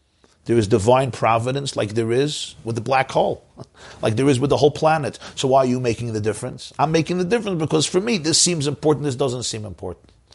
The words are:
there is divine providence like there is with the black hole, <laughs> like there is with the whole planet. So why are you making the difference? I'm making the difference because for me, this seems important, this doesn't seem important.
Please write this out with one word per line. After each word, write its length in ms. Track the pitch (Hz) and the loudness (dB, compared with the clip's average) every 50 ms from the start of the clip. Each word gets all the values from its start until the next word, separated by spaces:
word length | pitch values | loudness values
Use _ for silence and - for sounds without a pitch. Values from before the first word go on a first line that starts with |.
| _ _ _ _ _ _ _ _ - | _ _ _ _ _ _ _ _ -2
there 100 | - 117 | 2 2
is 100 | 117 107 | 2 4
divine 440 | 95 117 107 92 120 127 131 139 123 | 4 2 2 6 6 6 4 4 0
providence 640 | - - 120 110 113 113 113 127 135 143 139 135 - | -2 0 2 2 2 2 0 -2 -4 -4 -4 -6 -4
like 140 | 120 113 98 | -4 -4 -2
there 200 | 107 117 117 113 | -2 -2 0 0
is 440 | 117 131 143 151 151 - - - - - - | 2 2 0 0 -2 -6 -10 -12 -12 -12 -8
with 100 | 113 117 | -6 -6
the 60 | 117 | -4
black 300 | 110 127 135 131 131 - | -2 0 2 2 2 2
hole, 340 | - 170 190 - - - _ _ _ - - _ | 0 0 0 0 -2 -6 _ _ _ -20 -20 _
<laughs> 280 | _ - - - - - | _ -20 -20 -18 -8 -4
like 160 | - 117 107 | -2 0 2
there 140 | 123 131 147 | 2 4 4
is 100 | 131 120 | 4 4
with 80 | 139 135 | 2 2
the 80 | 131 | 2
whole 140 | 117 139 147 | 4 4 4
planet. 480 | - - 160 156 160 156 135 104 - - - - - | 4 4 2 2 2 2 -2 -4 -8 -10 -16 -14 -8
So 140 | - - 131 | -4 0 4
why 100 | 131 135 | 4 4
are 80 | 131 | 4
you 120 | 127 123 127 | 4 2 0
making 360 | 127 120 107 - 117 120 110 | 0 -2 -2 -2 -4 -6 -4
the 80 | 107 | -2
difference? 500 | 104 110 104 - 117 127 - - - - - - | -2 -2 -2 -4 -6 -10 -10 -12 -16 -10 -4 -2
I'm 120 | 147 160 | -2 0
making 280 | 160 165 151 - 175 180 | 0 -2 -2 -2 -2 -2
the 60 | 185 | -2
difference 360 | 175 233 233 - 202 185 156 | 0 -2 -2 -2 -2 -2 -2
because 240 | 160 - 156 156 143 | -2 0 0 0 0
for 160 | - - 180 | 0 0 -2
me, 160 | 208 240 233 | 0 0 -2
this 240 | 175 143 165 156 - | -2 0 0 0 2
seems 260 | - 180 175 156 135 | 2 2 0 -2 -2
important, 380 | 151 139 - - 156 143 131 147 | -4 -4 0 2 2 2 2 0
this 100 | 143 123 | -4 -2
doesn't 280 | 135 143 123 123 127 | -2 -2 -2 -4 -4
seem 240 | 110 - - 110 107 | -6 -8 -8 -8 -10
important. 440 | 101 90 - 95 92 87 - _ - _ _ _ _ | -10 -12 -10 -10 -10 -10 -12 _ -20 _ _ _ _